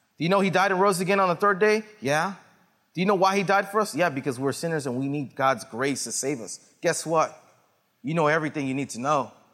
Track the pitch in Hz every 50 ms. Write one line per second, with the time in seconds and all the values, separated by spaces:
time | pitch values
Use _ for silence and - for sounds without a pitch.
0 | _ _ _ - 147 170 196 202 202 190 - 185 190 202 190 180 196 208 190 170
1 | 190 170 202 196 190 180 170 170 208 202 202 180 214 214 214 220 214 - - _
2 | 113 131 143 156 170 196 190 - - _ _ _ _ _ _ _ _ _ _ 165
3 | 185 202 208 180 190 190 190 202 196 165 196 196 202 196 190 220 208 208 - 143
4 | 175 170 135 135 123 147 123 120 135 139 127 - - 170 160 156 135 139 120 127
5 | 139 139 143 151 139 110 - - 135 135 135 107 - - 110 113 135 143 135 117
6 | - 117 104 - - 139 151 120 107 90 - - _ _ _ _ - 165 160 -
7 | - 160 170 160 147 - - - - _ _ _ _ _ _ _ _ _ _ _
8 | - 135 160 170 156 147 156 165 156 147 - - 139 135 131 139 139 135 - 113
9 | 123 143 156 139 120 107 - _ _ _